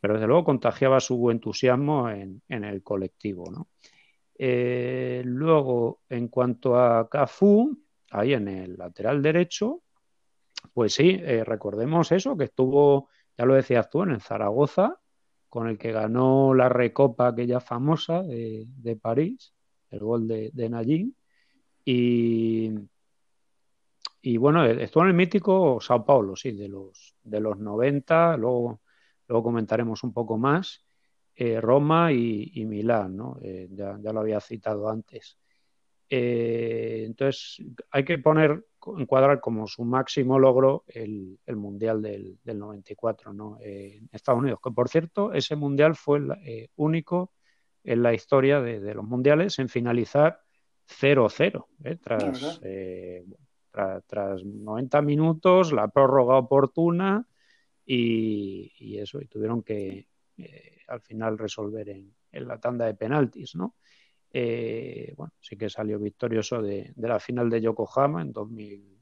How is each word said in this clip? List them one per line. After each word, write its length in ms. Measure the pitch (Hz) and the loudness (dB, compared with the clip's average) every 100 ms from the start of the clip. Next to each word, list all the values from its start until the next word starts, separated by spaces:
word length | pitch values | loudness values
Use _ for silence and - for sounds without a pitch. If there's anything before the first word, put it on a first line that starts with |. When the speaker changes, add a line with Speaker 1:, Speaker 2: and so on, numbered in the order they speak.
Speaker 1:
Pero 140 | 104 | 0
desde 120 | 110 110 | 0 4
luego 180 | 151 | 4
contagiaba 560 | 165 135 120 107 135 131 | 4 0 0 2 4 4
su 300 | - 123 120 | 2 0 0
entusiasmo 800 | 113 110 107 127 123 143 151 120 | 0 -4 0 2 2 2 0 -2
en, 320 | 104 98 95 _ | -6 -12 -16 _
en 160 | 120 | -10
el 180 | 104 101 | -8 -10
colectivo, 680 | - 101 95 _ 104 92 87 | -6 -6 -6 _ -8 -8 -12
¿no? 180 | 104 - _ _ _ _ _ _ _ | -14 -16 _ _ _ _ _ _ _
Eh, 880 | 135 123 123 123 123 127 127 127 | -2 0 0 -2 -4 -4 -4 -6
luego, 760 | 127 123 156 160 131 123 117 - _ | -6 -4 2 4 4 0 0 -4 _
en 180 | 123 120 | -6 -4
cuanto 500 | - 127 120 131 120 | 0 0 0 2 4
a 320 | 123 117 113 | 6 4 2
Cafú, 720 | 147 135 - 202 208 262 285 _ _ _ | 0 -2 4 6 6 4 -2 _ _ _
ahí 240 | 101 117 | -2 0
en 140 | 131 101 | 0 -2
el 280 | 95 92 90 | -6 -10 -12
lateral 460 | 90 - 104 143 | -14 -6 -2 0
derecho, 600 | 143 165 175 - 214 339 _ _ _ _ _ _ _ - - | 2 2 0 -2 -4 -6 _ _ _ _ _ _ _ -20 -10
pues 220 | - 110 | -2 0
sí, 220 | - 160 185 | 4 4 4
eh, 220 | 165 117 | 0 -2
recordemos 680 | 110 110 104 101 123 165 160 | -2 -4 -6 -4 0 0 2
eso, 260 | 180 254 240 | 2 0 -2
que 80 | |
estuvo, 640 | 135 - 131 143 143 139 135 _ _ _ | -4 0 2 6 6 4 0 _ _ _
ya 60 | |
lo 100 | 123 | 4
decías 340 | 135 131 123 107 | 4 4 2 2
tú, 140 | 147 | 0
en 80 | 196 | 0
el 100 | 120 | -2
Zaragoza, 800 | - 110 104 113 143 - 208 359 _ _ _ _ _ | -4 -4 -2 2 2 2 0 0 _ _ _ _ _
con 200 | 120 113 | -6 -4
el 100 | 107 | -4
que 140 | 117 | -4
ganó 600 | 110 110 117 131 135 135 | -2 0 2 4 6 6
la 160 | 131 127 | 6 4
Recopa 600 | 123 120 - 139 117 123 | 4 0 4 2 4 0
aquella 320 | 117 120 120 | 2 -2 -2
famosa 640 | - 117 139 160 - 165 | -4 -4 0 0 0 -4
de, 400 | 185 117 117 110 110 | -4 -6 -8 -10 -14
de 300 | 135 117 110 | -12 -8 -6
París, 580 | 117 117 165 262 - _ _ _ _ | -2 0 0 -4 -16 _ _ _ _
el 100 | 104 | -10
gol 260 | 104 117 113 | -4 -2 -2
de, 240 | 110 110 | -4 -6
de 160 | 147 117 | -8 -6
Nayín, 480 | 117 117 160 220 - _ _ _ _ _ _ | -4 -2 0 -2 -8 _ _ _ _ _ _
y, 880 | - 123 120 120 117 117 113 110 113 107 101 _ _ _ _ _ _ _ _ _ _ _ - _ | -2 0 2 2 2 0 0 -2 -2 -6 -10 _ _ _ _ _ _ _ _ _ _ _ -18 _
y 140 | 131 117 | -2 2
bueno, 260 | 135 160 | 4 6
estuvo 400 | 135 117 - 160 | 4 2 2 4
en 60 | 180 | 6
el 40 | |
mítico 640 | 175 180 208 190 190 170 120 | 6 4 2 2 4 4 2
Sao 240 | - 123 | 0 0
Paulo, 300 | 107 139 98 | 4 4 4
sí, 160 | 95 135 | -4 -8
de 160 | 104 101 | -8 -12
los, 460 | 98 95 _ - _ | -14 -16 _ -20 _
de 160 | 113 107 | -8 -4
los 200 | 107 101 | -4 -4
noventa, 760 | 107 104 127 143 - 165 170 156 | -6 -2 0 0 2 4 4 2
luego, 440 | 113 123 120 120 _ _ _ _ _ | 0 0 -2 -6 _ _ _ _ _
luego 160 | 117 | -2
comentaremos 580 | 117 117 110 113 117 110 | 0 -2 0 -2 -2 -4
un 100 | 123 | -6
poco 260 | 113 110 110 | -6 -4 0
más, 460 | 127 160 190 - _ _ _ _ _ _ | 2 2 -2 -14 _ _ _ _ _ _
eh, 240 | 120 113 | -4 -2
Roma 520 | 110 135 147 160 170 | 2 2 4 2 4
y, 380 | 131 117 107 107 | 2 0 -4 -6
y 100 | 135 | -8
Milán, 520 | 110 107 110 117 95 95 | -8 -4 0 0 0 -8
¿no? 220 | 120 131 | -12 -12
Eh, 260 | - 92 92 | -12 -14 -14
ya, 260 | 95 98 101 | -12 -12 -8
ya 120 | 104 | -6
lo 80 | 110 | -4
había 200 | 110 104 | -2 -4
citado 480 | - 117 110 107 107 | -6 -12 -8 -6 -4
antes. 480 | 110 - 120 - _ _ _ _ _ _ _ _ | -6 -10 -20 -20 _ _ _ _ _ _ _ _
Eh, 960 | 135 120 120 117 117 117 113 113 113 110 | -2 0 0 -2 -2 -4 -4 -6 -6 -10
entonces, 540 | 113 135 135 - - - 123 - | -4 -2 -2 -10 -18 -18 -18 -4
hay 140 | 139 | -2
que 140 | 139 165 | 0 0
poner, 460 | 143 156 156 151 - _ - 196 | 4 6 4 2 -6 _ -16 -10
encuadrar 420 | 135 131 135 143 | 0 4 6 4
como 260 | - 113 107 | 0 -4 -6
su 180 | - | -6
máximo 540 | 120 127 135 - 127 131 | -2 -2 -2 -2 2 6
logro 460 | 131 127 135 147 _ | 6 8 4 2 _
el, 540 | 123 110 107 95 98 | -12 -10 -10 -12 -18
el 120 | - 110 | -12 -10
Mundial 460 | 101 101 110 110 | -8 -6 -2 -2
del, 360 | 107 101 101 92 | -4 -10 -14 -18
del 140 | - 107 | -12 -12
noventa 340 | 107 104 95 | -12 -16 -18
y 40 | 104 | -6
cuatro, 360 | 113 107 107 | -6 -6 -12
¿no? 260 | 101 107 107 | -16 -14 -16
Eh, 360 | 107 101 98 104 | -16 -16 -18 -20
en 100 | 113 | -20
Estados 280 | 107 - 120 | -10 0 2
Unidos, 200 | 135 107 | 2 -2
que 80 | 127 | -6
por 180 | 113 123 | -2 0
cierto, 440 | 165 165 - 202 | 0 -2 -4 -2
ese 240 | - - 151 | -2 -4 -4
Mundial 400 | 143 139 151 160 | -2 4 2 2
fue 220 | - 147 | 0 0
el, 120 | 139 - | 0 -8
eh, 240 | - 113 113 - | -10 -14 -14 -4
único 560 | 151 165 151 180 185 _ _ _ _ _ | 0 0 -2 -4 -4 _ _ _ _ _
en 200 | - 117 | -4 2
la 120 | 120 | 2
historia 460 | 113 - 135 135 143 | 0 2 4 4 2
de, 180 | 120 110 | 0 -6
de 160 | 101 | -8
los 100 | 107 | -10
Mundiales 540 | 107 123 131 151 190 - | -6 0 4 4 2 -2
en 100 | 131 | -4
finalizar 720 | 127 120 120 113 139 151 - _ _ _ _ _ | -2 0 0 0 2 2 2 _ _ _ _ _
cero 400 | - 135 143 113 | -2 2 4 4
cero, 400 | - 165 175 - _ | 2 -2 -2 -14 _
¿eh? 140 | 147 - | -12 -12
Tras, 260 | - 110 | -6 -4
Speaker 2:
Ah, 80 | 101 | -2
¿verdad? 300 | 87 143 165 | -6 -8 -10
Speaker 1:
eh, 600 | 95 95 92 90 92 90 90 - _ _ _ | -12 -10 -10 -12 -14 -16 -18 -20 _ _ _
tra-, 320 | - 98 95 _ | -6 -4 -6 _
tras 380 | 107 98 98 | -6 -6 -6
noventa 580 | 95 104 107 110 131 147 | -10 -14 -10 -8 -2 0
minutos, 680 | 147 147 160 160 185 185 175 | 2 2 0 2 4 4 4
la 160 | 139 107 | 0 2
prórroga 480 | 139 135 135 123 135 | 4 6 6 6 4
oportuna 920 | 120 139 135 - 170 170 196 202 240 _ _ _ _ _ | 4 2 2 2 0 2 0 0 -2 _ _ _ _ _
y, 880 | _ 127 117 113 110 104 101 95 90 _ | _ 0 2 0 0 -4 -6 -10 -16 _
y 200 | 107 104 | -14 -12
eso, 220 | 101 - | -12 -14
y 60 | - | -14
tuvieron 360 | 110 107 117 | -8 -4 -4
que, 440 | - 107 95 95 _ _ _ - | -4 -8 -8 -10 _ _ _ -20
eh, 320 | - - _ _ _ | -20 -20 _ _ _
al 120 | 120 | -16
final 380 | _ 110 113 110 | _ -6 -4 -4
resolver 500 | 107 - 104 110 104 | -8 -8 -10 -10 -12
en, 260 | 98 98 _ _ | -16 -20 _ _
en 160 | - 123 | -16 -12
la 100 | 117 | -8
tanda 280 | 120 123 117 | -6 -4 -4
de 80 | |
penaltis, 600 | 101 110 151 127 - - | -4 -4 0 0 -4 -16
¿no? 220 | 165 180 _ _ _ _ _ _ - | -8 -10 _ _ _ _ _ _ -6
Eh, 760 | 120 117 113 113 127 - - - | -4 -4 -6 -8 -10 -14 -16 -14
bueno, 160 | 165 _ | -18 _
sí 160 | - 101 | -20 -10
que 140 | 107 | -10
salió 280 | - 107 107 | -6 -6 -6
victorioso 640 | 104 - 120 113 107 123 | -8 -6 -4 -4 -4 -4
de, 320 | 104 101 - - | -4 -6 -10 -10
de 120 | 117 | -4
la 120 | 113 | -4
final 280 | - 123 120 | -2 -2 0
de 120 | 117 | 0
Yokohama 640 | 113 110 107 - 143 160 | 0 -2 -4 0 0 0
en 100 | 151 | -8
dos 180 | 110 107 | -10 -12
mil 480 | 113 104 101 101 95 | -14 -16 -18 _ _